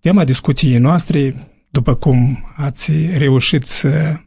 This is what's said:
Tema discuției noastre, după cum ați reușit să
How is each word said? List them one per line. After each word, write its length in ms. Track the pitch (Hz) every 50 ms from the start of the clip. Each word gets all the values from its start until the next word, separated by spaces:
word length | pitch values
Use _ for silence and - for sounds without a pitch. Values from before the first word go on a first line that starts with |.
Tema 240 | _ 165 185 202 165
discuției 540 | 131 131 - - - 143 - - 139 123 120
noastre, 680 | 123 139 170 170 - - 160 151 139 135 127 131 - - _ _ _ _
după 240 | - 143 120 - 131
cum 440 | - - 151 127 123 120 131 131 - - - -
ați 360 | - 143 139 131 - - - 151 156 156 165 185
reușit 460 | 143 143 139 131 131 - - - 147
să 540 | 127 - - - - 175 156 151 156 156 151 156 -